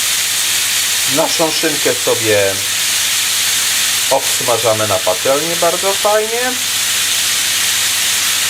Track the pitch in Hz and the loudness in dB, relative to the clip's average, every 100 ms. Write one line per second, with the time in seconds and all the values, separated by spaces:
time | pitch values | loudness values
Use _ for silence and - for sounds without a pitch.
0 | - - - - - - - - - - | -2 -2 -2 -2 -2 0 0 0 -2 -2
1 | - 143 156 - 160 - 160 143 135 120 | 0 0 0 0 0 0 -2 0 0 0
2 | 135 113 110 104 98 98 - - - - | 0 0 2 4 2 0 -2 -2 -2 -2
3 | - - - - - - - - - - | 0 -2 0 0 0 0 0 0 0 0
4 | - 135 - - 123 113 117 107 107 95 | 0 0 0 -2 0 2 2 2 2 0
5 | 92 - 131 143 165 170 170 180 196 196 | 0 0 2 2 0 0 0 2 0 0
6 | 208 214 220 233 254 247 - - - - | 2 2 2 -2 -2 -2 -2 -2 -2 0
7 | - - - - - - - - - - | 0 0 0 0 0 0 0 0 0 0
8 | - - - - | 0 0 0 0